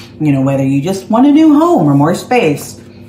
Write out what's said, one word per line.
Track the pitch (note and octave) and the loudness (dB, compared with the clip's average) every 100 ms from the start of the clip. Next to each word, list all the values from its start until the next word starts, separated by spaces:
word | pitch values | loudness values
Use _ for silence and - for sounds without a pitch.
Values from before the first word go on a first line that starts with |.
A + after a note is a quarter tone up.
| - - | -18 -6
you | D3+ | -2
know, | C3+ | 0
whether | C3+ C3+ | -2 -2
you | C3+ C#3 | -2 -2
just | D#3 F#3+ - | -4 -6 -2
want | A3 C#4+ | 0 2
a | |
new | D4 D#4+ | 4 4
home | C#4+ E4+ E4+ D3 | 4 2 2 2
or | |
more | C#3 D#3 - | 2 0 -2
space, | - B3 E3+ C#3+ - - - - | -2 -2 -2 -4 -10 -20 -20 -20